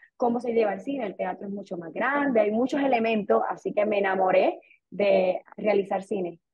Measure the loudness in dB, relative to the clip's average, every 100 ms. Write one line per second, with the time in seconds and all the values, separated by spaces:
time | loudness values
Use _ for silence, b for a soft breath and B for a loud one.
0 | b -2 -2 0 -2 0 0 -2 -6 -6
1 | -6 -6 -6 -6 -10 -10 -10 -12 -10 -4
2 | -2 0 2 2 2 2 0 0 2 2
3 | 2 0 2 0 0 -6 -6 -2 0 0
4 | 0 2 2 4 4 0 B B _ -2
5 | 2 4 4 0 -6 -6 0 0 0 -4
6 | -4 -6 -6 -8 _